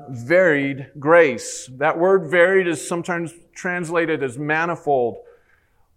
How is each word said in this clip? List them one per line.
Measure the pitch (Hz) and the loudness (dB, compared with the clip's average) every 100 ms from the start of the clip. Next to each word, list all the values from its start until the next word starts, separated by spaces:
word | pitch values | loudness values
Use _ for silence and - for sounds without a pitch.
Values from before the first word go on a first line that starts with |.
| - | -14
varied | 123 120 175 180 143 139 135 135 147 | -12 0 2 4 2 -2 -8 -14 -6
grace." | 139 175 151 110 - - - 131 | 4 6 6 2 -8 -14 -14 -4
That | 151 160 | -2 2
word | 180 190 156 | 2 2 2
varied | 175 180 190 175 | 4 4 4 0
is | 160 - | -4 -6
sometimes | 170 165 170 160 - _ - | -6 -6 -6 -8 -12 _ -12
translated | 185 180 160 175 165 151 | -8 -6 -2 -2 0 -2
as | 135 123 | -4 -6
manifold. | 147 156 170 160 - 135 120 - - _ _ _ _ _ _ | -4 -2 -2 -4 0 0 0 -4 -16 _ _ _ _ _ _